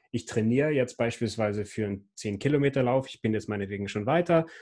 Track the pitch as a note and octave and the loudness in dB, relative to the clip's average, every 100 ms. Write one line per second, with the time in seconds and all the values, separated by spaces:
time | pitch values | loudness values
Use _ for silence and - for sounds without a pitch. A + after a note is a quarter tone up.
0 | _ A#2 - A#2 A2 B2 D3+ C#3+ B2 - | _ -8 -4 0 2 2 2 2 0 0
1 | A#2 - A2+ A#2 G#2+ G#2 G2+ - G#2 G2 | -2 0 -4 0 0 -2 -4 -4 -4 -4
2 | - - G#2+ G2+ C#3 D3 C#3 C#3 B2 C3 | -10 -10 -6 -2 0 2 2 2 2 2
3 | C3 - A2 A2 - G#2 G2 G2+ G2+ G#2+ | 0 -4 -2 0 -2 -4 -4 -4 -6 -4
4 | G#2 D#3+ F3 E3 E3 - | 2 2 4 2 2 -6